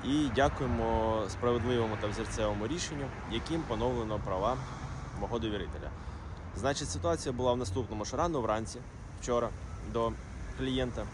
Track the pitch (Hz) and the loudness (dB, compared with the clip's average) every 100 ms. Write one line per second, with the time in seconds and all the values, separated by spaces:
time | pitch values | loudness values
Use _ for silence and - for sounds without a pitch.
0 | 117 147 151 165 139 - 131 117 113 113 | 2 2 4 6 4 4 0 2 4 4
1 | 110 110 98 - 123 120 120 123 113 104 | 4 2 0 0 2 4 4 4 2 2
2 | 107 104 107 - 107 104 110 170 - 151 | -2 -2 -2 2 2 2 0 -2 -2 -4
3 | 135 - - 110 - 165 151 110 120 123 | -4 -6 -4 -4 0 -2 0 0 2 2
4 | 110 107 98 92 104 131 127 - - - | 0 -2 0 2 2 2 -2 -6 -6 -6
5 | - - 101 117 113 104 80 - 76 - | -6 -6 -2 0 0 -2 -4 -6 -8 -8
6 | - - - - - 92 123 139 143 - | -8 -8 -10 -8 -8 -2 0 0 -2 0
7 | 170 160 151 123 127 123 127 131 110 110 | 0 0 0 2 4 4 2 -2 -2 -2
8 | 101 127 175 151 110 110 110 120 - - | -2 0 2 2 2 2 0 -8 -10 -12
9 | - - - 120 117 - - - - 113 | -12 -8 2 2 2 -2 -8 -8 -4 0
10 | 117 110 - - - - 131 131 123 113 | 0 0 -8 -10 -8 -4 0 2 0 -2
11 | 101 | -6